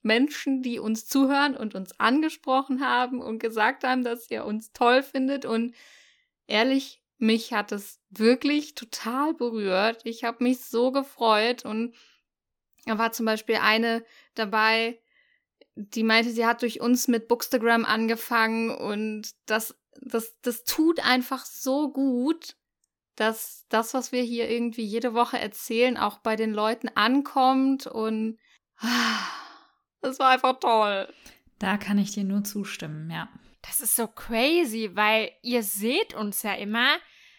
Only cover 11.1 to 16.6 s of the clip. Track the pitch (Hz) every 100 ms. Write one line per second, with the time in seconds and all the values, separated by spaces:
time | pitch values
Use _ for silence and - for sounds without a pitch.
11.1 | - 226 214 226 240 233 214 233 - _
12.1 | _ _ _ _ _ _ _ - 214 226
13.1 | 226 220 220 - 220 - 220 226 226 226
14.1 | - _ - 208 214 220 226 226 233 _
15.1 | _ _ _ _ _ _ - 202 226 220
16.1 | 226 233 226 226 233